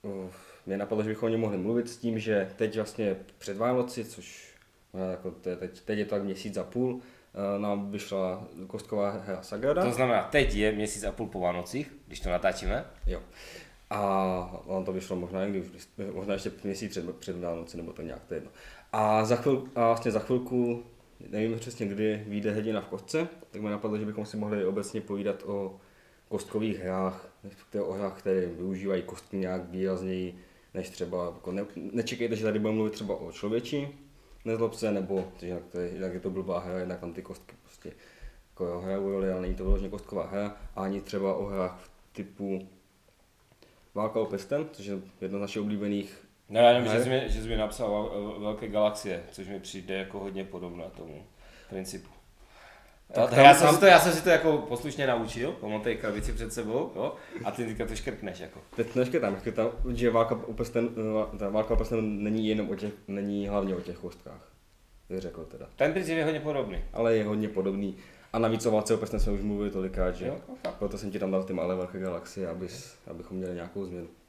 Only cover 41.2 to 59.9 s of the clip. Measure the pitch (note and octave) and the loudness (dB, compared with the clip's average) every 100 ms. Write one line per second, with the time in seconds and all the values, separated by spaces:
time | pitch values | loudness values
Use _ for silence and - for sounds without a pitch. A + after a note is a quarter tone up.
41.2 | G2 - G2+ F#2+ F#2 F#2 - - - - | 0 0 -2 -2 -2 -4 -20 -20 -16 -12
42.2 | F#2+ - G2 F#2 F#2+ - _ _ _ _ | -12 -8 -4 -4 -6 -20 _ _ _ _
43.2 | _ _ _ _ - _ _ G2+ G#2+ A2+ | _ _ _ _ -20 _ _ -2 0 0
44.2 | G#2+ G2 - C#3+ D#3 - G2 G2 F#2+ - | 0 -2 -2 -2 -2 -8 -8 -8 -8 -8
45.2 | F#2+ G2+ G2+ A2 G#2 G#2 G2+ G2+ G2 - | -6 -4 -4 -2 -2 -2 0 -2 -4 -14
46.2 | - _ - G#2+ A#2+ B2 A2+ A2 B2+ C3 | -20 _ 0 8 10 10 6 2 4 2
47.2 | A2+ A2+ A2+ A2 G#2+ G#2+ A2+ G#2 G#2+ G2+ | 2 0 0 0 0 0 0 0 0 -4
48.2 | G#2 G2 G#2 G#2 A2 G#2 G#2+ G#2 G#2 F2 | -6 -4 -4 -4 0 4 4 4 -4 -6
49.2 | E2+ - F#2+ G2 - G2 F2+ F#2+ F#2+ G2+ | -6 -12 -10 -8 -8 -10 -4 -4 -4 -6
50.2 | G2 F#2+ F#2+ F2+ F2 F2 E2 - E2+ D2 | -6 -6 -6 -8 -8 -10 -12 -12 -14 -14
51.2 | - - - - - F#2+ F#2 F#2 - - | -18 -20 -20 -20 -10 -8 -8 -10 -14 -20
52.2 | - - - - - - - - - C#3+ | -20 -20 -20 -20 -20 -20 -20 -20 -4 2
53.2 | - A#2+ C#3 C#3 D#3+ D3+ F#3+ F3 F3+ E3 | 6 12 12 12 10 10 12 12 10 4
54.2 | F3+ D#3+ D#3+ D3+ - A#2+ D3+ B2+ C3+ A#2 | 6 6 6 2 0 -4 -4 -2 0 0
55.2 | A2 A#2 C3+ G3+ G#2+ G#2+ A2+ G#2+ A2 G#2 | -2 -4 -4 -4 -4 -2 -2 -2 -2 -2
56.2 | B2 A#2 A2 A#2 G#2+ B2 F3 - C3+ - | -4 -4 -4 -6 -2 -2 -2 -4 -6 -6
57.2 | - - - - A2+ G#2+ G#2+ A2 - G2+ | -14 -8 -6 -4 -4 -4 -4 -4 -6 -6
58.2 | G2+ F2 E2 - - - A2+ B2 B2+ D#3+ | -8 -8 -12 -14 -12 -4 -2 0 2 2
59.2 | A2 G2 A#2 G#2+ A#2 - B2+ | 0 0 -2 0 0 0 -2